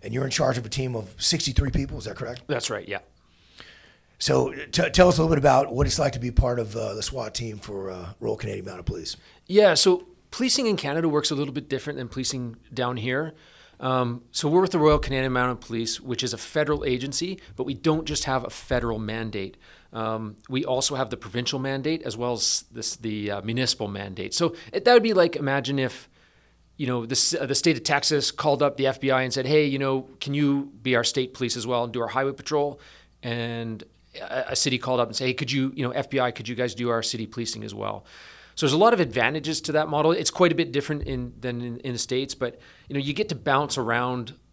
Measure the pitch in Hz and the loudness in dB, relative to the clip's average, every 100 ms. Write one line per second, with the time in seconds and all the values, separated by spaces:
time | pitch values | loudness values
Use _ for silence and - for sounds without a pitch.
0 | 101 117 135 - 131 127 107 131 131 120 | -6 -4 -2 0 0 0 -4 -4 -4 -4
1 | 101 - - 170 - 123 143 127 139 131 | -8 -2 0 0 0 0 2 0 -2 -6
2 | 110 98 113 127 - 131 - 104 92 98 | -10 -8 -8 -10 -6 -4 -2 -6 -6 -10
3 | - _ _ _ _ - - - - _ | -10 _ _ _ _ -20 -20 -20 -20 _
4 | _ _ - 131 127 135 - - 170 - | _ _ 2 2 2 -4 -4 0 2 8
5 | 180 160 160 160 143 131 135 120 143 - | 8 8 6 6 6 6 4 2 2 4
6 | 139 127 120 117 127 123 110 110 110 104 | 0 0 0 4 4 2 -2 -4 -6 -4
7 | 101 135 110 - 117 107 104 101 95 92 | -6 -6 -6 -6 -8 -10 -10 -8 -8 -8
8 | 87 101 113 107 110 98 95 92 90 95 | -12 -6 -4 -4 -4 -6 -8 -8 -8 -6
9 | 80 - - - _ 196 208 160 190 180 | -8 -12 -16 -20 _ 6 6 8 6 4
10 | - - _ - 254 262 247 196 143 151 | 0 -20 _ -4 0 2 2 0 0 0
11 | 165 147 147 143 143 135 147 131 147 143 | 2 2 0 -2 -2 -4 -6 -6 -6 -8
12 | 123 - 123 135 120 113 - 131 123 123 | -8 -6 -4 -4 -8 -10 -14 -4 -2 -2
13 | 110 131 160 156 - - - _ 131 127 | -2 -2 -2 -8 -20 -20 -20 _ 0 2
14 | 123 120 - - 151 170 190 180 151 151 | 0 -4 -6 -2 2 4 4 6 6 6
15 | - 135 131 127 123 123 - 117 113 - | 4 -2 0 2 0 0 -6 -4 -2 -4
16 | 135 120 127 107 - - 147 151 - 127 | -6 -4 -4 -4 -4 -2 0 0 0 -2
17 | 135 139 175 190 - - 127 127 165 156 | -2 -4 -4 -6 -12 -8 -6 0 2 2
18 | 156 147 - 131 120 - - 127 117 110 | 0 -4 0 -2 -2 -10 -2 -2 0 -2
19 | 107 110 113 104 98 - - - _ 113 | -4 -4 -6 -6 -8 -12 -20 -20 _ -6
20 | 110 110 110 104 - 131 143 127 131 139 | -4 -4 -6 -12 -6 -4 0 0 0 -2
21 | 127 - 107 110 120 139 131 135 135 160 | -4 -4 -6 -6 -4 -4 -4 -2 -2 -4
22 | 131 110 120 117 - - - 117 107 - | -6 -6 -4 -2 -2 -2 -6 -8 -8 -6
23 | 113 107 104 101 101 113 131 - 104 98 | -6 -4 -4 -4 -4 -2 0 -2 -4 -6
24 | 101 95 95 - 170 170 - - 196 247 | -8 -8 -6 0 0 -2 -8 0 6 6
25 | 226 196 170 - 139 139 131 139 131 - | 6 4 4 2 -2 -2 0 -2 -2 -4
26 | - _ _ _ _ _ _ _ 135 123 | -18 _ _ _ _ _ _ _ -2 -2
27 | 113 127 - 165 131 135 170 160 - 143 | -2 0 2 0 0 2 2 2 2 0
28 | - 151 - - 156 143 143 139 135 127 | 2 2 0 -2 0 2 2 2 0 2
29 | 135 131 131 127 127 151 147 139 135 135 | 2 2 2 -2 2 4 4 2 0 -2
30 | 131 - - 143 143 139 139 104 127 123 | -4 -10 -4 2 4 2 0 -6 2 2
31 | 117 - 127 - 123 120 110 123 120 120 | 2 0 -2 -2 -4 -2 -2 0 0 -2
32 | 113 120 135 139 - 151 147 143 - - | -2 0 -2 -2 -2 0 0 -4 -18 -20
33 | _ _ 123 117 117 117 117 110 - _ | _ _ -6 -4 -4 -6 -6 -8 -12 _
34 | _ - - 127 127 127 - 127 127 127 | _ -16 -8 -6 -4 0 0 0 0 0
35 | 117 110 131 123 127 135 135 135 127 127 | 0 -2 -2 -2 -2 0 0 -2 -4 -2
36 | 131 135 123 117 110 120 123 98 120 117 | -2 0 0 -2 -8 -4 -4 -2 -2 -2
37 | 113 120 110 - 113 110 107 101 104 104 | -2 -4 -8 -6 -8 -8 -10 -8 -8 -8
38 | - - - - - - 151 147 214 233 | -12 -20 -20 -20 -18 0 2 6 6 6
39 | 156 127 117 156 147 151 - 151 156 151 | 2 2 0 0 -4 -6 -2 0 0 2
40 | 151 170 156 - 180 160 165 135 135 151 | 2 2 0 4 4 4 0 -2 -2 -4
41 | 143 131 123 120 127 120 120 120 135 120 | -4 -6 -6 -8 -8 -6 -6 -8 -6 -6
42 | - 127 135 - 123 - - - - 139 | -2 -2 -2 -4 -6 -6 -20 -20 -8 -4
43 | 139 147 214 135 151 135 143 - 117 117 | -2 -2 -2 -2 2 2 2 -2 0 0
44 | 123 127 113 - _ | 0 -2 -6 -12 _